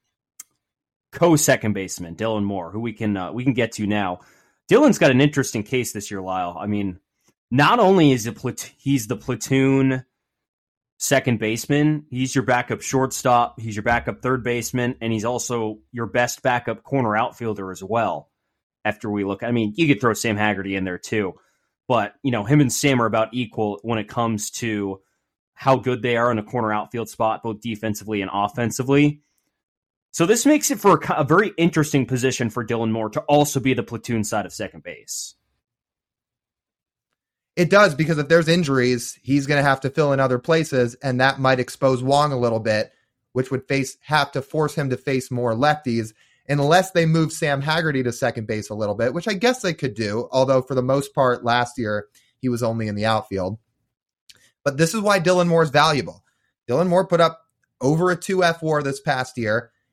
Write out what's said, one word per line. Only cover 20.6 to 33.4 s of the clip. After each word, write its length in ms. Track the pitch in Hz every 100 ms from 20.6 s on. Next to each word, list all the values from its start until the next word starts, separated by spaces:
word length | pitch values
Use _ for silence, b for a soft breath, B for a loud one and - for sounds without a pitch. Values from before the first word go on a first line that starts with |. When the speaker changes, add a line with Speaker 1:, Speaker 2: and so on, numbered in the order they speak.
| 98
Speaker 1:
in 80 | 98
there 160 | 92 90
too, 360 | - 110 95 - _ _ _ _ -
but, 280 | 120 104 -
you 80 | 139
know, 100 | 117
him 180 | 101 147
and 120 | 127
Sam 280 | - 143 127
are 60 | 113
about 220 | 110 110
equal 480 | 123 117 - 104 101
when 160 | 113 113
it 80 | 104
comes 420 | - 117 107 -
to 500 | - 117 107 98 95 _ _ _ _ _
how 220 | - 139 131
good 260 | 127 120
they 140 | 123 117
are 160 | 120
in 60 | 110
a 20 |
corner 300 | 104 123 110
outfield 360 | 107 - 120 110
spot, 360 | - 110 107
both 160 | 113 107
defensively 600 | 120 107 110 104 104 107
and 100 | 95
offensively. 840 | 98 104 - 117 - 127 139 147 147 _ _ _ _ _ _ _ _ _
So 160 | - 170
this 180 | 233
makes 280 | 277 302 -
it 80 | 247
for 160 | 202 170
a, 240 | - 165
a 40 |
very 280 | 139 170 214 -
interesting 500 | 170 160 147 139 123
position 440 | 127 127 - 113
for 160 | 120 110
Dylan 240 | 117 113
Moore 200 | 113 107
to 100 | 143
also 400 | - 147